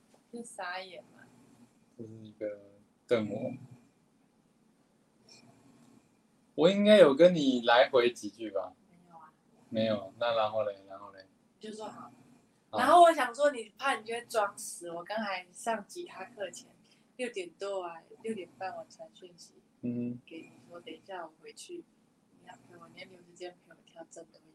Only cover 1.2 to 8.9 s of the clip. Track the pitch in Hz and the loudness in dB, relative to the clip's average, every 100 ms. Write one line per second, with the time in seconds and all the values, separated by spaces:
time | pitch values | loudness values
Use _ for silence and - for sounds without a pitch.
1.2 | - - - - - _ _ - 110 110 | -20 -20 -20 -20 -20 _ _ -20 -18 -18
2.2 | 107 104 107 104 - - _ _ - 117 | -20 -12 -10 -10 -18 -20 _ _ -2 -2
3.2 | 104 104 - - - - _ _ _ _ | -2 -6 -8 -12 -16 -20 _ _ _ _
4.2 | _ _ _ _ _ _ _ _ _ _ | _ _ _ _ _ _ _ _ _ _
5.2 | _ - - - - - - - _ _ | _ -20 -20 -20 -20 -20 -20 -20 _ _
6.2 | _ _ _ - 160 196 202 214 156 135 | _ _ _ 2 4 6 8 10 10 10
7.2 | 180 170 139 123 117 120 - 127 120 117 | 6 6 2 2 6 6 6 4 2 0
8.2 | 104 - 110 98 90 - _ | -10 -12 -10 -8 -10 -14 _